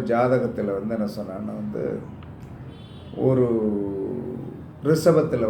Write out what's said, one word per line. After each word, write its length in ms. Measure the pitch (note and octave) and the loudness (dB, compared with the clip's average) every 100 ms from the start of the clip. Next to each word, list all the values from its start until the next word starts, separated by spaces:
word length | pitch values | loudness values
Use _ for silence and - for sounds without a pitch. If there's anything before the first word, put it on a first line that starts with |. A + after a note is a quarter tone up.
| A2 | 4
ஜாதகத்துல 640 | A#2 B2 B2+ A#2 A2 G2+ G2 | 4 6 4 2 0 0 0
வந்து 180 | A2 A2+ | -2 -2
என்ன 120 | G2+ G#2 | -2 -4
சொன்னான்னா 380 | F#2+ F#2+ G#2+ G#2+ | -8 -6 -6 -6
வந்து, 220 | G#2 A2+ C2 G#1+ - - - - - - - - - - - - B2+ | -6 -4 -2 -4 -8 -14 -14 -14 -14 -14 -14 -14 -16 -16 -10 2 4
ஒரு 180 | B2+ A#2+ A2+ G#2+ G2+ G2 G2 F#2+ F#2 - - - - - - C#3+ | 6 4 2 2 0 -2 -4 -4 -6 -8 -8 -10 -12 -14 -2 2
ரிஷபத்துல 580 | D#3+ - D#3 C3+ B2 | 6 6 6 4 2